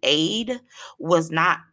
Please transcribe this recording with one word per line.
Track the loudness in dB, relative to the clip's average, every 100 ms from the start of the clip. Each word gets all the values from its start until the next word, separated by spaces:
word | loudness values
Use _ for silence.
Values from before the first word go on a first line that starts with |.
aid | 0 2 2 -2 -4 -8 -10 -20 -20 -12
was | 0 2 2
not | 0 0 0 -6